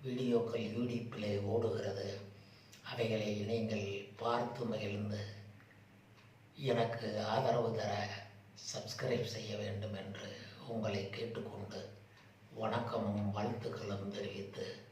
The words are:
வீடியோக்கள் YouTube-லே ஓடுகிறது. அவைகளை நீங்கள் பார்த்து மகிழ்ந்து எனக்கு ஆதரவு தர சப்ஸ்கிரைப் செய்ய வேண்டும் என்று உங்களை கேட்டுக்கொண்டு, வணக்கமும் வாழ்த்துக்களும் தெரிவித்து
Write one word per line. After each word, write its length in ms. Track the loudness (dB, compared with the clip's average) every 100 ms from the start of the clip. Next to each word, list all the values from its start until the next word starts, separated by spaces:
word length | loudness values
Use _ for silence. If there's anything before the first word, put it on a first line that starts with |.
| -2
வீடியோக்கள் 560 | 0 6 6 6 0
YouTube-லே 760 | 0 0 2 0 -2 -2 0 2
ஓடுகிறது. 800 | 4 4 4 2 0 -2 -4 -6 -10 -14 -18 -20 -20 -14
அவைகளை 500 | -8 0 2 4 2 2
நீங்கள் 720 | 2 2 4 2 0 -2 -6 -2
பார்த்து 480 | 2 4 2 0 0
மகிழ்ந்து 540 | 0 0 0 0 -2 -4 -8 -14 -16 -20 -20 -20 -20 -20 -20 -20 -20 -20 -4
எனக்கு 680 | 2 4 4 2 -2 0
ஆதரவு 540 | 4 4 6 6 4 2
தர 300 | 2 0 0 -4 -10 -16 -20 -12
சப்ஸ்கிரைப் 720 | -8 -6 -6 -4 2 2 2
செய்ய 320 | -2 -4 -2
வேண்டும் 360 | -2 -2 -2
என்று 420 | -4 -6 -8 -8 -10 -12 -12 -6
உங்களை 420 | -2 0 0 -2
கேட்டுக்கொண்டு, 800 | -4 -4 -4 -6 -6 -6 -8 -8 -12 -18 -20 -20 -20 -16
வணக்கமும் 840 | -4 0 2 2 2 2 2 2 2
வாழ்த்துக்களும் 720 | 0 0 -2 -4 -2 -2 -2
தெரிவித்து 680 | -4 -4 -4 -6 -6 -6 -8 -12